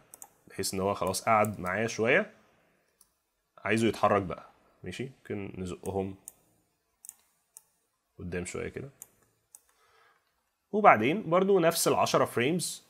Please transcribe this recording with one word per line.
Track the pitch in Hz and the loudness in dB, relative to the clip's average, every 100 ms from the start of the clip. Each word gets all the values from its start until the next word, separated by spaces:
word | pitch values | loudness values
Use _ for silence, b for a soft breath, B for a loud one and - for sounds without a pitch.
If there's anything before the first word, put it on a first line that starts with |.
| _ - - _ _ | _ -20 -20 _ _
بحيث | - 98 | -10 -6
إن | 95 | -2
هو | 98 | -2
خلاص | 98 87 95 | -2 -2 -4
قعد | - 110 110 95 | 0 2 2 -2
معايا | 90 95 113 | -6 -4 -4
شوية. | - 110 156 214 - _ _ _ _ _ _ _ _ _ _ _ - | -2 0 0 0 -10 _ _ _ _ _ _ _ _ _ _ _ -12
عايزه | 98 113 113 | -2 2 2
يتحرك | - 104 101 | 2 2 2
بقى، | 92 - - _ _ _ | 0 -8 -14 _ _ _
ماشي؟ | 92 - | -14 -10
ممكن | 131 - - 104 98 - | -12 -12 -10 -10 -8 -8
نزقهم | 90 - - 95 95 95 - - _ _ _ _ _ _ - - _ _ _ - _ _ _ _ _ - | -8 -8 -6 -4 -6 -8 -18 -20 _ _ _ _ _ _ -20 -20 _ _ _ -20 _ _ _ _ _ -14
قدام | 90 90 | -8 -6
شوية | 87 87 85 | -6 -8 -8
كده. | - 139 - - _ _ _ _ - _ _ _ _ _ _ _ _ _ _ _ | -10 -14 -18 -20 _ _ _ _ -20 _ _ _ _ _ _ _ _ _ _ _
وبعدين | 208 202 123 113 196 165 | 6 8 8 4 0 0
برضو | 175 190 196 | 0 4 4
نفس | 165 165 160 | 4 2 2
العشرة | 117 107 156 | 2 2 2
فريمز. | 127 - 123 175 - - - | 0 0 -2 -2 -4 -10 -16